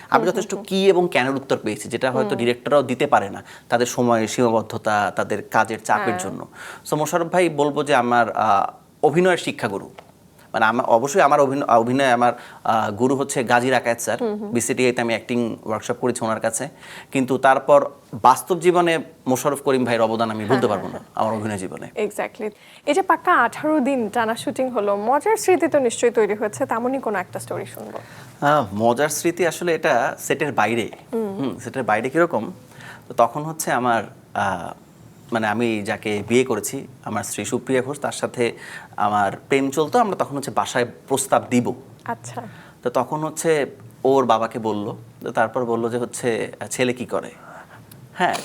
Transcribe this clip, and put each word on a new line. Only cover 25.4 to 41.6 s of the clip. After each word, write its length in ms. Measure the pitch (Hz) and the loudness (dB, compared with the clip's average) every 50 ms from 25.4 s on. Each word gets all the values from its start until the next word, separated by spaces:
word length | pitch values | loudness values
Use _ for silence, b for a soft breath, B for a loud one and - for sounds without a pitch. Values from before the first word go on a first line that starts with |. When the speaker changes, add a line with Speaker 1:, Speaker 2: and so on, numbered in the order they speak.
| - - 370 - 339 | 4 2 4 4 2
Speaker 1:
তো 120 | 311 - 294 | 2 2 2
নিশ্চয়ই 320 | 262 233 - - - 240 | 2 2 0 2 0 2
তৈরি 220 | 220 226 214 185 208 | 4 4 2 2 0
হয়েছে, 320 | 208 226 214 - - 277 | -2 -4 -4 -2 -4 -4
তেমনই 340 | - 247 226 240 247 269 277 | -2 -2 -2 -2 -2 -2 -2
কোনো 200 | 262 233 208 185 | -4 -2 -4 -4
একটা 200 | 180 - - 220 | -4 -6 -10 -12
স্টোরি 260 | - - 180 160 - | -10 -8 -8 -8 -8
শুনবো। 340 | - - - 107 104 107 - 117 B B B B B B - | -10 -12 -14 -14 -12 -12 -14 -14 B B B B B B 0
Speaker 2:
আ, 240 | 147 143 151 147 123 101 101 | 2 4 4 4 2 0 -2
মজার 340 | 104 113 117 120 127 151 156 | 2 2 2 4 4 2 0
স্মৃতি 380 | 151 - - 170 165 - 180 | 0 -2 -2 -2 0 0 0
আসলে 280 | 165 156 - 180 175 160 | 0 0 -2 -2 -2 0
এটা 400 | 156 - 160 135 117 131 156 - - | 0 2 2 2 4 2 0 -4 -6
সেটের 320 | - - 143 143 165 143 | -2 -2 -2 0 0 -2
বাইরে। 380 | 113 104 107 107 117 117 101 - - - - - - | 0 0 0 2 2 -2 -2 -4 -8 -16 -14 -8 -6
Speaker 1:
হুম। 240 | 226 220 202 190 | -4 -4 -4 -4
Speaker 2:
হুম, 220 | 202 139 123 87 - | -4 -4 -4 -4 -6
সেটের 240 | - 120 - 135 120 | -10 -8 -6 -4 0
বাইরে 260 | 104 107 110 113 131 | 0 0 0 0 0
কিরকম? 420 | 135 165 175 170 135 110 110 - - - - B B B B B B B B | 0 2 0 2 0 -4 -4 -6 -12 -14 -18 B B B B B B B B
তো 60 | B - | B 2
তখন 300 | - 117 113 - 151 151 | 2 2 2 2 -6 -8
হচ্ছে 280 | 160 156 156 - 175 | -8 -8 -6 -4 -2
আমার, 320 | 147 123 123 123 117 110 101 - - - - - - | 0 0 2 2 2 0 0 -4 -14 -20 -18 -8 -4
আ, 400 | - - 98 95 87 82 - - - - - - - - - - - - - | -2 -2 -2 -2 -4 -8 -10 -14 -16 -20 -20 -20 -20 -20 -20 -20 -20 -10 -6
মানে 160 | 117 113 110 | -4 -2 -2
আমি 340 | 107 104 113 120 117 110 107 | 0 0 0 0 0 -2 -2
যাকে 420 | 98 104 104 101 - 110 104 98 95 | -4 -4 -6 -4 -4 -4 -4 -4 -2
বিয়ে 160 | 101 117 127 127 | 2 2 2 4
করেছি, 440 | 127 117 104 101 - - 139 - - - - - | 2 0 -4 -4 -6 -8 -10 -12 -14 -18 -14 -10
আমার 200 | - 104 104 101 | -6 -6 -6 -6
স্ত্রী 220 | - - - 208 | -6 -6 -6 -6
সুপ্রিয়া 360 | - 131 120 120 - 131 127 | -4 -4 -4 -2 0 0 0
ঘোষ, 180 | 120 131 147 143 | 0 -2 -6 -6
তার 120 | - 120 | -6 -6
সাথে 460 | - - - 110 - 127 120 113 - B B B B B B B B | -6 -4 -6 -6 -2 -2 -2 -2 -2 B B B B B B B B
আমার 340 | - 104 104 104 104 101 98 95 - - - | -2 0 0 2 2 0 0 -2 -6 -4 0
প্রেম 200 | 143 135 135 139 | 0 2 2 0
চলতো। 300 | 139 160 156 151 - 247 | 0 0 0 2 2 2
আমরা 160 | 226 202 180 | 2 2 0
তখন 200 | - 127 120 143 | -4 -4 -4 -4
হচ্ছে 160 | 139 - 135 | -8 -6 -4
বাসায় 340 | 107 107 101 - - 131 123 110 - - - | -2 -2 -2 0 0 -2 -2 -2 -6 -12 -6
প্রস্তাব 360 | - 135 127 - - 143 120 104 - | -4 -2 -2 0 2 0 0 2 2
দিব। 240 | 127 120 | 0 0